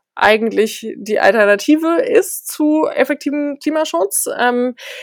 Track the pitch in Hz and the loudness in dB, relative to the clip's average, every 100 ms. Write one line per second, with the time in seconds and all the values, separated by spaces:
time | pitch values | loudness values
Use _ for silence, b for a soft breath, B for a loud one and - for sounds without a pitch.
0 | _ - 202 214 226 196 220 - 220 - | _ 0 4 4 2 0 0 -4 -12 -12
1 | 208 214 - 220 202 202 - 311 330 339 | -4 2 4 4 4 2 2 2 2 0
2 | - - 392 - - - 302 311 311 - | 2 2 0 -4 -10 -2 0 2 0 0
3 | 285 294 285 294 285 285 294 311 311 330 | 0 -2 -4 -4 -4 -6 -4 -2 -2 -2
4 | 392 - - - 240 247 247 240 B B | -2 -4 -6 -2 0 0 -2 -6 B B